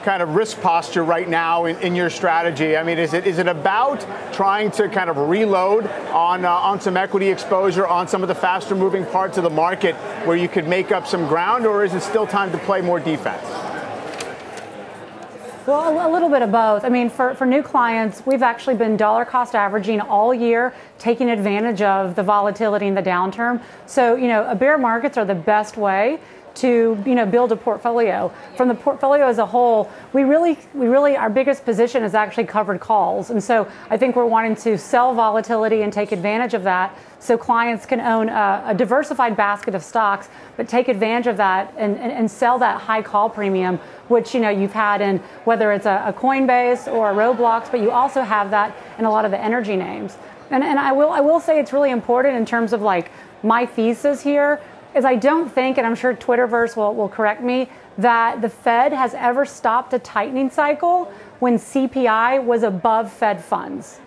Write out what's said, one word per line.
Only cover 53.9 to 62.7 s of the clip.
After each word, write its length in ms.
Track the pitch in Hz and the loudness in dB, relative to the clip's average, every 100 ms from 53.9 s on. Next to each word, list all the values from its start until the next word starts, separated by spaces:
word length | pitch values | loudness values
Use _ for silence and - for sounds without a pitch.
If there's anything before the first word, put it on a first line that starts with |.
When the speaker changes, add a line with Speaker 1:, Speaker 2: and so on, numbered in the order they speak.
| 226 285 277 | 0 0 0
Speaker 2:
here 400 | 285 285 285 294 - - - - | 0 2 2 0 -4 -20 -4 0
is 80 | |
I 120 | 262 254 | 2 4
don't 340 | 254 311 320 | 2 2 0
think, 280 | - 262 262 | -2 0 0
and 80 | 226 | 0
I'm 100 | 226 | 0
sure 180 | 254 | -2
Twitterverse 640 | 247 - 240 247 233 233 233 | -2 0 2 2 2 0 0
will, 180 | 208 214 | -2 0
will 140 | 202 | -4
correct 320 | 202 214 214 | 0 -2 0
me, 260 | 240 254 254 - - - | -2 -2 -2 -8 -18 -2
that 440 | 233 233 226 240 | 2 2 2 -2
the 60 | 220 | -6
Fed 460 | - - 233 269 | -4 0 2 2
has 200 | 277 247 262 | 2 -2 0
ever 300 | 247 247 277 | -2 0 -2
stopped 480 | - 240 226 254 | -2 -2 0 -2
a 60 | 247 | -6
tightening 500 | - - 208 262 269 | -4 -4 -2 -2 -2
cycle 640 | 294 294 294 349 359 349 - - - | 0 0 2 2 2 0 -12 -20 -2
when 180 | 247 233 | 0 0
C 280 | - 277 262 | 0 -2 -2
P 220 | 269 247 | 0 2
I 320 | 220 233 269 | 2 2 0
was 240 | 240 240 | 0 0
above 480 | 220 | 0